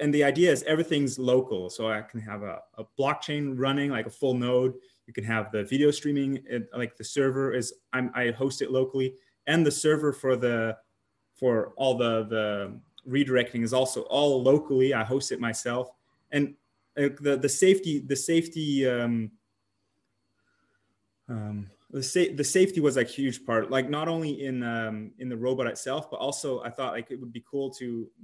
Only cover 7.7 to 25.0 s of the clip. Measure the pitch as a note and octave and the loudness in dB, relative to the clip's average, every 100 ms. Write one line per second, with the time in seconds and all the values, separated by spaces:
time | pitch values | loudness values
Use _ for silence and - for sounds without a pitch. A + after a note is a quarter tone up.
7.7 | - _ C3 B2 B2 A#2+ A#2 C3+ C3+ B2+ | -8 _ -4 -2 -2 -2 0 -2 -2 0
8.7 | C3 C3 C3+ C3 - _ _ - E3 D3+ | 0 0 0 -2 -4 _ _ 0 4 4
9.7 | D3+ D#3 D3+ D3+ C3+ C3 B2+ B2 A#2 A2+ | 4 2 2 2 0 0 2 2 2 0
10.7 | A2 _ _ _ _ _ - B2+ A2+ - | -4 _ _ _ _ _ -2 2 2 0
11.7 | - C3+ A#2+ A#2 A2+ G#2+ A2+ G#2+ G2+ G2 | 0 2 2 2 0 -2 -2 -2 -2 -6
12.7 | A2+ - _ C3 C3 C3+ B2+ A#2+ B2 A#2 | -12 -20 _ -4 0 2 2 0 -2 0
13.7 | C3 C3 - - C3+ D3 C3 B2 D3 - | 2 0 -2 -2 2 4 4 6 4 4
14.7 | C3+ C3 B2+ A2 C3+ C3+ B2 A#2 A2 B2 | 2 4 2 0 -2 -2 -4 -4 -4 -4
15.7 | B2 B2+ - _ _ _ D3 C#3 - _ | -4 -4 -10 _ _ _ -2 -2 -4 _
16.7 | _ _ - C#3+ C#3 C#3+ C3+ C3+ - F#3+ | _ _ -2 -2 0 0 2 0 4 6
17.7 | F#3+ F3+ D3 C3 C#3 - E3 E3 E3 D3+ | 6 4 -2 -2 -2 2 2 0 -4 -2
18.7 | C#3 B2+ B2 A#2+ A#2 A2 - _ _ _ | 2 2 2 0 -2 -4 -10 _ _ _
19.7 | _ _ _ _ _ _ _ _ _ _ | _ _ _ _ _ _ _ _ _ _
20.7 | _ _ _ _ _ - A#2 G#2 G#2 G2 | _ _ _ _ _ -10 -8 -6 -8 -10
21.7 | _ _ C#3 C3 F3+ F3 C#3 C#3 F#3 F#3+ | _ _ -8 -2 2 2 0 0 4 4
22.7 | F3+ D3 C3 A#2+ - C3+ A#2+ - A2+ - | 4 2 2 0 0 -4 -4 -2 0 2
23.7 | C3+ C3 D3 D#3+ E3 D#3 C3+ C3+ B2+ A#2+ | 0 0 -2 -2 -2 -4 -4 -4 -4 -4
24.7 | A#2 A2 G#2+ | -4 -4 -6